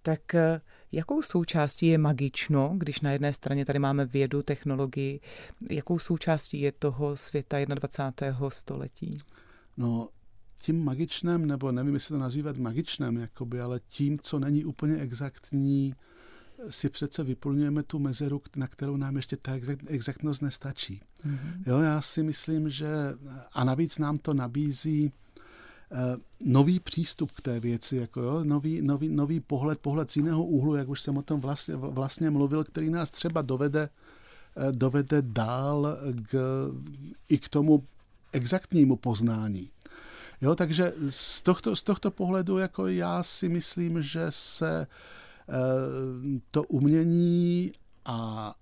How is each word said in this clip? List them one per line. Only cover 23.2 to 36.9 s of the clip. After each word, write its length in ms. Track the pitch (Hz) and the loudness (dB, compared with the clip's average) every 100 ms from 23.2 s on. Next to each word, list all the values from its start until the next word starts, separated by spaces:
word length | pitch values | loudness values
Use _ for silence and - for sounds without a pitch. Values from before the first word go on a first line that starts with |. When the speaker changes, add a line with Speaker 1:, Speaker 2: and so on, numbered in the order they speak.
| 139 131 - | -14 -16 -8
Speaker 2:
a 100 | - | 0
navíc 340 | 127 131 165 - | 2 2 0 0
nám 200 | 147 147 | -2 0
to 160 | - | 0
nabízí, 760 | 143 123 131 147 131 160 151 147 - - - - - - - - | 0 0 0 0 -2 0 2 2 -2 -20 -20 -20 -20 -20 -20 -10
eh, 40 | 127 127 123 - - | -2 -2 -2 -10 -4
nový 400 | - 127 143 180 | 4 6 6 4
přístup 520 | - - 165 - 156 | 0 -4 -4 -4 -6
k 100 | - | -6
té 180 | - 120 | -4 -2
věci, 360 | 117 117 - 127 | -2 -2 -2 -4
jako 260 | 117 131 | -4 -4
jo, 220 | 123 156 | -2 0
nový, 380 | 151 147 151 165 | 0 0 0 0
nový, 280 | 143 143 156 | 0 0 0
nový 300 | 147 143 165 | 0 2 0
pohled, 400 | - 139 147 151 | -2 -2 0 -2
pohled 320 | 143 147 147 | -2 -2 0
z 40 | 147 | 0
jiného 280 | 156 160 175 | 2 2 2
úhlu, 300 | 147 143 147 | 2 4 0
jak 140 | 131 | -2
už 120 | 139 | -4
jsem 160 | - 143 | -2 -2
o 40 | |
tom 180 | 143 151 | 0 -2
vlastně, 340 | 131 143 - 147 | 0 -4 -4 -6
vlastně 540 | 139 131 135 - 160 | -4 -2 -2 0 2
mluvil, 340 | 143 143 156 | 4 4 2
který 260 | 151 - 156 | -2 -2 0
nás 220 | 170 156 | 0 -4
třeba 300 | - 175 165 | -4 -2 -2
dovede, 480 | 135 131 147 151 147 _ - - - - - - | 0 0 2 2 -2 _ -20 -20 -20 -20 -16 -2
eh, 140 | 135 | -2
dovede 500 | 127 131 143 135 151 | 2 2 2 4 2
dál 760 | 127 110 110 127 139 147 147 151 143 123 110 | 2 0 0 0 0 0 0 -2 -4 -6 -2
k, 60 | 131 131 135 135 131 147 | 0 0 0 -2 -6 -12